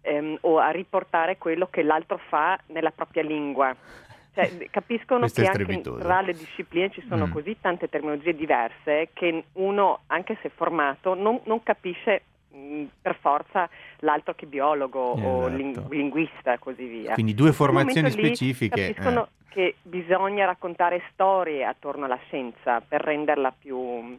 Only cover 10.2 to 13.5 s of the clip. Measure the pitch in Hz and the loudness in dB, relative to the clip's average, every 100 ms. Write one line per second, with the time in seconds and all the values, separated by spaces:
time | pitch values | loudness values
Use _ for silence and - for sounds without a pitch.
10.2 | 175 220 151 - 170 170 143 139 185 185 | -2 -8 -8 -4 -2 0 0 0 -4 0
11.2 | 208 240 - 226 - 202 185 170 - 196 | 0 0 -2 -2 0 -2 -4 -4 0 0
12.2 | _ _ _ 139 143 151 143 _ 180 170 | _ _ _ -20 -12 -10 -10 _ -6 0
13.2 | 147 147 - | 2 2 0